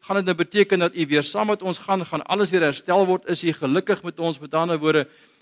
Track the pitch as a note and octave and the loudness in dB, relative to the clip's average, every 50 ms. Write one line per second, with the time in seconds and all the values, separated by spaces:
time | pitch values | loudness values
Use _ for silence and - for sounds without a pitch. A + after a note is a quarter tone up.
0 | - - G3 G3+ F#3+ F#3 F3 D#3+ E3+ - - G#3 G3 G3+ G3 F#3 F3 E3+ - E3+ | -8 -4 -2 -2 0 -2 -2 -2 -2 0 2 2 2 4 4 2 2 0 0 -2
1 | D#3+ C#3 D3 D3 C#3+ - - G3+ G#3+ G#3 G#3+ G#3 F#3 F#3+ E3+ - - - G3 F#3+ | -2 0 0 0 0 0 -2 -2 -2 -2 -2 -2 -2 -6 -6 -6 -4 -2 -2 -2
2 | E3+ - - D#3 - - F#3 G3+ G#3 D#3+ F3+ F#3 E3 D3 C3+ - - - F3+ G3 | -2 -4 -6 -8 -4 -2 0 0 0 2 2 2 2 2 0 -2 -2 2 2 4
3 | G3 F#3 F#3 F#3 - - E3+ - - E3+ D#3 - D3+ C3 C3+ F3+ F#3 - G3 - | 4 4 2 0 -2 -4 -4 -2 -2 -2 -2 -2 -2 0 0 0 0 0 -2 -2
4 | - F3 E3 - E3+ E3 D#3 C3 D3+ C#3+ D#3+ D#3+ E3 E3+ E3+ D#3 D3+ D#3 D#3 D#3 | -4 -8 -8 -4 -4 -4 -4 -6 -8 -4 -2 -2 0 0 -2 0 0 2 2 2
5 | C3+ - - _ _ _ _ _ | 0 -2 -6 _ _ _ _ _